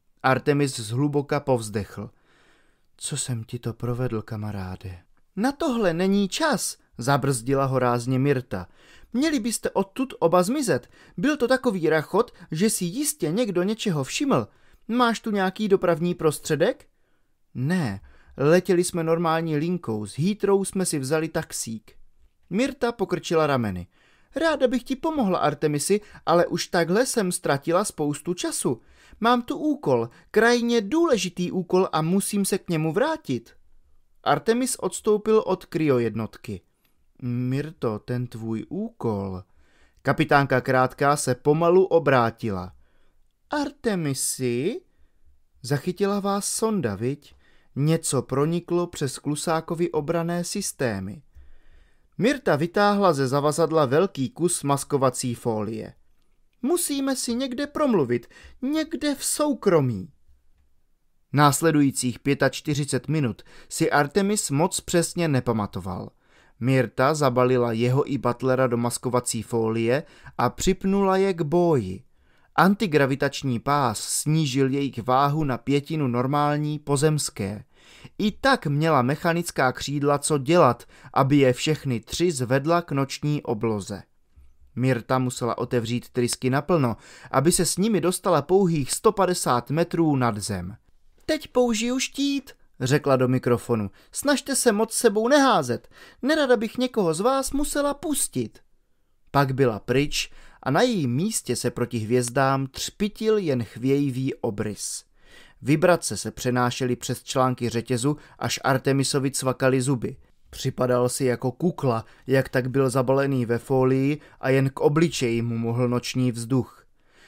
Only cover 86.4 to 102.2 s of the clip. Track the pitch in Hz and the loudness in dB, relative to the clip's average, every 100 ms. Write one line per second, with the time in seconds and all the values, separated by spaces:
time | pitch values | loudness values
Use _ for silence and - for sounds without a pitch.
86.4 | 127 139 - 165 123 104 - - - 135 | 0 0 2 2 2 -2 -12 -20 -4 2
87.4 | 156 180 170 - 220 190 165 - 202 156 | 2 2 0 0 2 2 0 0 2 2
88.4 | 139 190 185 160 131 - 226 202 180 180 | 4 4 4 2 -2 0 2 4 2 0
89.4 | 160 123 - 151 170 175 160 135 120 104 | 0 0 0 0 0 2 2 2 2 0
90.4 | 98 95 87 107 _ - - _ - 311 | -4 -6 -8 -12 _ -20 -20 _ -6 -6
91.4 | - 247 247 220 233 254 - - 277 277 | -2 0 2 2 -2 -2 -4 -2 -2 -2
92.4 | - - _ - 127 151 143 127 127 127 | -6 -20 _ -6 0 2 4 2 4 2
93.4 | 123 117 - 113 101 - _ - 269 262 | 2 0 0 -2 -2 -10 _ -6 0 0
94.4 | - 269 240 208 226 - 233 208 233 294 | -2 0 2 2 0 2 2 2 4 4
95.4 | 269 190 127 113 - - - - 247 214 | 6 4 0 -4 -8 -20 -20 -6 -2 2
96.4 | 247 233 214 - 254 233 170 160 226 269 | 4 2 0 -4 -2 0 0 2 0 0
97.4 | 262 277 294 294 285 285 330 285 - 127 | -2 -4 -4 -2 -2 -4 -4 -4 -4 -4
98.4 | 107 - _ _ _ _ _ _ _ 139 | -8 -10 _ _ _ _ _ _ _ 0
99.4 | 135 131 127 101 - 127 147 - - - | 0 2 0 0 -2 0 0 -2 -6 -10
100.4 | - - - 160 254 208 131 123 208 - | -20 -10 -2 2 2 2 0 0 -2 -4
101.4 | - 117 123 120 120 117 107 123 | -4 -4 -4 -4 -4 -4 0 0